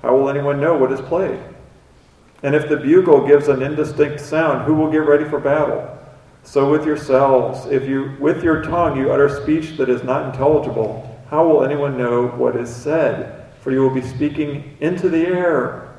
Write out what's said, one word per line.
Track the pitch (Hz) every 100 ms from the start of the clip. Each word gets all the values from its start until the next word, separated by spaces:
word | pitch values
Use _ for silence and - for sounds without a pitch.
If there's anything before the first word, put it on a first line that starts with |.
how | 120 131
will | 139
anyone | 143 143 143
know | 151 160
what | 127
is | 131
played? | 127 165 180 - - - - _ _ _ _ _ _ _
And | 139 147
if | 147
the | 147
bugle | 135 175 180 139 139
gives | 143 147
an | 127
indistinct | 135 151 147 - 147 147
sound, | - 156 160 131 117
who |
will | 156 156
get | 156 151
ready | 147 151
for | 147
battle? | 135 151 139 117 - - - - - _
So | - 143 139
with | 151 151
yourselves, | 143 - 131 139 131 117 - -
if | 139 135
you, | 135 135 -
with | 147 175
your | 170 151
tongue | 156 175 165 139
you | 135
utter | 143 143
speech | 139 - 156 156 -
that | 127
is | 123
not | - 139 135
intelligible, | 131 139 156 - 113 107 - - - -
how | 147 165
will | 147
anyone | 131 147 143 127
know | 123 120 123
what | 123 123 120
is | - -
said? | 147 160 135 107 - - - -
For | -
you | 131
will | 135
be | 127
speaking | 120 - 147 147 147 143 - -
into | 156 180 185
the | 160 175
air. | 180 175 147 120 - -